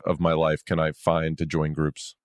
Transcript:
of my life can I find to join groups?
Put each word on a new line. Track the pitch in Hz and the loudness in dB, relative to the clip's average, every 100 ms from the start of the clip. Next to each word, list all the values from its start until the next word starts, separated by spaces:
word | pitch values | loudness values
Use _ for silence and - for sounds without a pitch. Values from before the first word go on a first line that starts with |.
of | 90 80 | -4 0
my | 85 | 2
life | 80 80 76 - | 2 2 0 -2
can | 82 | 0
I | 80 | 0
find | - - 82 80 80 | 0 0 0 0 -4
to | 80 | -2
join | 80 76 | -2 -2
groups? | 76 76 - - - | 0 -2 -4 -14 -20